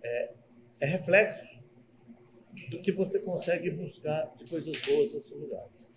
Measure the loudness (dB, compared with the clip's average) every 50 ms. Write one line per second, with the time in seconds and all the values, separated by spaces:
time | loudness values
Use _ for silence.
0 | -2 -2 0 0 -2 -2 -6 -18 -20 -20 -20 -20 -20 -20 -4 _ 0 2 2 0
1 | 2 6 6 6 6 6 0 -6 -10 -12 -16 -18 -20 -20 -20 -20 -20 -20 -20 -20
2 | -20 -20 -20 -20 -20 -20 -20 -20 -20 -20 -18 -16 -10 -10 -10 0 0 0 2 2
3 | 0 2 2 0 0 0 -4 -2 2 0 0 2 0 -2 -4 -4 -6 -8 -10 -6
4 | -2 -2 0 0 -2 -4 -8 -16 -12 -6 -6 -6 -4 -2 -2 -2 2 4 4 4
5 | 4 2 0 -8 -10 -10 -12 -12 -8 -8 -8 -10 -10 -14 _ -20 -20 -20 _